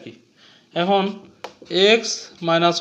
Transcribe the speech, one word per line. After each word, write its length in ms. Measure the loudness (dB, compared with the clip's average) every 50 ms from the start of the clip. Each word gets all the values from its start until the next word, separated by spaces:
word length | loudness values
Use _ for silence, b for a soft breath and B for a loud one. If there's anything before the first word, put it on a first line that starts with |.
| -12
কি। 80 | -18 -20 -20 _ _ b b b b b b b b -4 -4
এখন 220 | 0 2 2 0 0 -2 -6 -10 -18 -20 _ _ -20 -20 -20 _ -14 -6 0 2 4 4
এক্স 200 | 4 2 0 -6 -10 -10 -12 -18 -16 -6 -2
মাইনাস 300 | 0 0 2 2 2 0 0